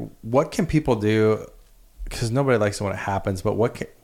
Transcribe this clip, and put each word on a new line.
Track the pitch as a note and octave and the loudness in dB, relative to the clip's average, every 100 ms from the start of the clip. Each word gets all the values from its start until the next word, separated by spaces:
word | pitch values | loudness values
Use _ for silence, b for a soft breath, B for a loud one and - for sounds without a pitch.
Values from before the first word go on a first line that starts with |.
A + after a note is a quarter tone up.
| A2+ - | -14 -12
what | A2+ B2 D#3+ | 0 0 0
can | - G3 | -2 0
people | D3+ D3 A2+ | 0 2 2
do? | G#2 A2 G#2+ G#2+ - - - - _ - - | 2 4 4 2 -4 -18 -20 -20 _ -14 -10
'Cause | - A#2+ | -6 -2
nobody | B2 C#3 A#2+ | 0 2 4
likes | G#2 G2 | 2 0
it | |
when | G2+ | -4
it | F#2+ | -4
happens, | - G2 G#2 F#2+ | -4 -2 -2 -2
but | G#2+ | -2
what | G2+ A#2 | 0 0
ca-, | - - - | 0 -12 -12